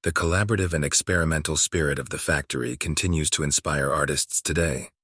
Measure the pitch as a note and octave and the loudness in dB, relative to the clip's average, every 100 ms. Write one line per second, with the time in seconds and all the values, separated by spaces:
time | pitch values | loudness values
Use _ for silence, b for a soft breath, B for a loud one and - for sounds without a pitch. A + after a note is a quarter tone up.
0 | - - E2 F2+ G#2 G#2+ F#2 E2 D2 - | 0 0 2 2 2 2 0 0 2 0
1 | - F2 E2 D#2+ D2+ D#2 - F2+ D2+ C#2 | 2 2 2 0 0 -2 0 0 0 -2
2 | C2 D#2 - D2+ C#2+ C2+ B1 B1 E2+ D2+ | -6 -6 -2 -2 -2 -4 -4 -4 -4 -2
3 | F#2+ E2 D2 - D2+ C#2 - D2 C2+ D2 | 0 2 0 0 0 0 0 0 0 0
4 | D2 C#2+ - - - D#2+ E2 B1+ - _ | 0 0 -2 -2 0 0 0 0 -6 _